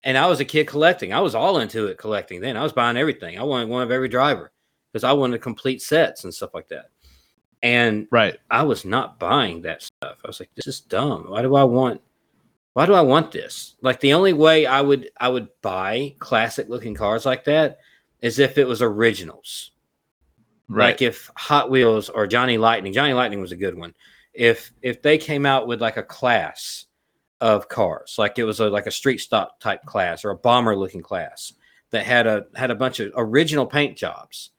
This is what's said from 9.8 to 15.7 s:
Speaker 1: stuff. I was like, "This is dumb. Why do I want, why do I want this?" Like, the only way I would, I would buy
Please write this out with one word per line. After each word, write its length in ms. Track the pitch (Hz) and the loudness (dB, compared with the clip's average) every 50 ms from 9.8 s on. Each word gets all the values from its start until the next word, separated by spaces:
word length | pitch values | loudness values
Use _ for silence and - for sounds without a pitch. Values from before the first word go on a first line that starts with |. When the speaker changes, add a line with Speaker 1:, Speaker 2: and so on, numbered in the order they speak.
Speaker 1:
stuff. 340 | - - _ _ - - - _ - | -14 -20 _ _ -14 -14 -14 _ -18
I 20 | |
was 140 | - - - | -18 -16 -16
like, 100 | 90 _ _ | -18 _ _
"This 120 | - - | -14 -12
is 140 | - 131 - | -12 -12 -14
dumb. 460 | _ _ - 95 131 147 120 80 85 92 | _ _ -4 -2 -2 -2 -4 -6 -8 -8
Why 140 | 98 107 | -6 -4
do 120 | 123 131 135 | 0 2 4
I 100 | 139 139 | 6 6
want, 360 | 127 120 127 131 123 110 - _ _ _ _ _ _ _ _ _ _ _ _ _ _ | 6 4 4 2 2 -2 -4 _ _ _ _ _ _ _ _ _ _ _ _ _ _
why 140 | _ 127 147 | _ 0 4
do 80 | 175 202 | 6 6
I 80 | 185 | 6
want 280 | 160 131 131 160 156 - | 6 6 6 4 2 0
this?" 460 | - - - - - - - - _ _ | -8 -12 -12 -12 -14 -16 -16 -18 _ _
Like, 180 | - 131 127 - | -2 -2 -2 2
the 140 | - 139 143 | 4 4 6
only 180 | 170 190 196 | 6 6 4
way 320 | 175 147 156 160 160 156 151 | 4 6 6 6 8 6 4
I 160 | 127 131 139 | 4 2 2
would, 300 | 143 139 143 135 123 - _ _ | 4 4 2 2 0 -12 _ _
I 80 | 120 127 | -2 -2
would 200 | 127 123 107 - _ _ | -2 -2 -4 -8 _ _
buy 540 | _ 98 | _ -6